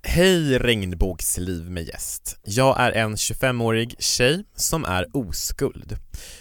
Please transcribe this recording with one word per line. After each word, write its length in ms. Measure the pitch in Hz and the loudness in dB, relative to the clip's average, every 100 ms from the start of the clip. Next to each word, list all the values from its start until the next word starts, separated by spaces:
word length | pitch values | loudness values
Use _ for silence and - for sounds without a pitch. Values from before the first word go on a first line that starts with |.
Hej 540 | - 165 185 180 151 123 | 2 4 6 6 4 2
Regnbågsliv 1080 | 113 113 92 87 98 87 - - 90 87 87 | 2 2 0 0 0 0 -4 -2 -4 -6 -6
med 120 | 90 | -8
gäst. 560 | 85 - - - - - | -8 -10 -10 -10 -12 -12
Jag 360 | - 104 135 127 | -2 2 4 4
är 120 | 120 | 2
en 260 | 110 110 107 | 2 0 -2
tjugofemårig 800 | - - 131 123 117 113 117 - | -4 0 0 2 2 2 -2 -4
tjej 440 | - - 127 170 - - | -2 2 2 2 -4 -4
som 300 | - 165 113 | -2 -2 0
är 320 | 92 - - | -2 0 -4
oskuld. 800 | 101 - - - 135 - 78 87 - - - - | -4 -4 -6 -2 -4 -4 -10 -12 -10 -14 -14 -16